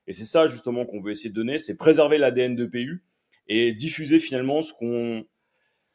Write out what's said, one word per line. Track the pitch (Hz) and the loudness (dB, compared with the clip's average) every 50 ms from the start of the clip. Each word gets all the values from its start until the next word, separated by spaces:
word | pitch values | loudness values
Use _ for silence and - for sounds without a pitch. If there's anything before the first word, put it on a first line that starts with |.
| - | -14
Et | - 95 | -14 -12
c'est | 98 110 | -10 -8
ça | - - 165 160 139 | 0 2 4 4 4
justement | 123 117 - 123 120 123 123 | 2 -2 -6 -6 -4 -4 -4
qu'on | 120 104 104 | -6 -8 -10
veut | 95 104 104 | -6 -6 -8
essayer | 104 - 113 | -6 -8 -8
de | 95 | -6
donner, | 110 113 120 143 | -4 -4 -2 -4
c'est | 160 160 - 98 | -6 -6 -8 -8
préserver | - - 160 156 151 151 147 151 151 | 2 4 6 6 6 6 4 4 4
l'A | 139 127 | 4 2
D | 120 123 123 | 2 2 0
N | 123 123 | 0 0
de | 117 120 | -2 -4
P | - - 120 123 | -4 -4 -6 -6
U | 139 170 180 _ _ _ _ _ _ _ _ _ | -6 -8 -12 _ _ _ _ _ _ _ _ _
et | - 104 113 120 120 113 | -2 0 2 2 2 0
diffuser | 107 139 160 - - 156 139 156 165 | -2 -6 -8 -6 -6 0 4 4 4
finalement | 156 - 135 127 127 135 143 156 160 | 4 4 -4 -2 -2 0 0 -2 -2
ce | 156 - | -4 -8
qu'on, | - 117 117 120 120 117 117 117 113 113 _ _ _ _ _ _ _ _ _ _ _ _ _ _ | -8 -6 -4 -2 -2 -2 -4 -6 -8 -10 _ _ _ _ _ _ _ _ _ _ _ _ _ _